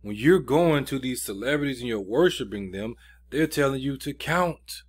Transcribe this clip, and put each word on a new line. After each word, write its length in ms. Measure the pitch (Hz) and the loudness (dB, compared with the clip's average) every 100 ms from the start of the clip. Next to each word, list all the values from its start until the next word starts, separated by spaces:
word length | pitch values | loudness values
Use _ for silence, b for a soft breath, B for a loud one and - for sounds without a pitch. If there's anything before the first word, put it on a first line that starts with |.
When 140 | 104 104 | -10 2
you're 220 | 131 185 | 6 6
going 440 | 127 143 170 147 135 | 4 4 6 4 0
to 140 | 135 | -4
these 220 | 127 123 | -4 -6
celebrities 580 | - 98 120 147 143 131 | -6 -6 -2 0 -2 -4
and 80 | 120 | -4
you're 120 | 110 | -4
worshiping 720 | 95 123 180 - 117 101 98 | -2 4 4 2 -6 -8 -8
them, 240 | 95 110 - b b _ | -8 -8 -10 b b _
they're 180 | 139 156 | -2 0
telling 340 | 151 139 135 | 2 0 0
you 140 | 135 135 | -4 -6
to 160 | 147 | -8
count. 720 | 139 - 170 175 - - - | -8 -2 0 0 -2 -12 -16